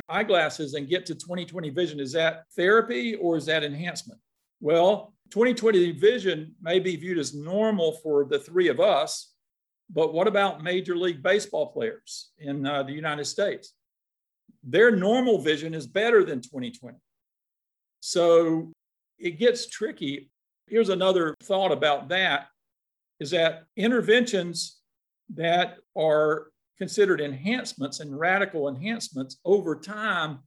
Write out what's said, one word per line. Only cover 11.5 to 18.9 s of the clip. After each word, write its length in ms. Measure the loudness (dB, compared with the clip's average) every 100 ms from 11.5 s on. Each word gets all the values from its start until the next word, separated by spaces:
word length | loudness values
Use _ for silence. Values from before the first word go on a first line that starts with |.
| -4 -4
players 640 | -4 -6 -6 -16 -18 -18 _
in, 280 | -10 -6 -4
uh, 180 | -4
the 100 | -4
United 320 | -6 -6 -6 -6
States? 480 | -2 -4 -4 -12 _ _ _ _ _ _ _ _ _
Their 340 | -2 4 6 6
normal 440 | 2 2 2 2
vision 320 | 2 -2 -2
is 140 | -8 -4
better 360 | -2 4 4
than 180 | 4 -2
twenty 280 | -8 -10 -10
twenty. 300 | -12 -20 -20 _ _ _ _ _ _ _ _ _ _
So 720 | -4 2 6 6 6 0 -4 -16 _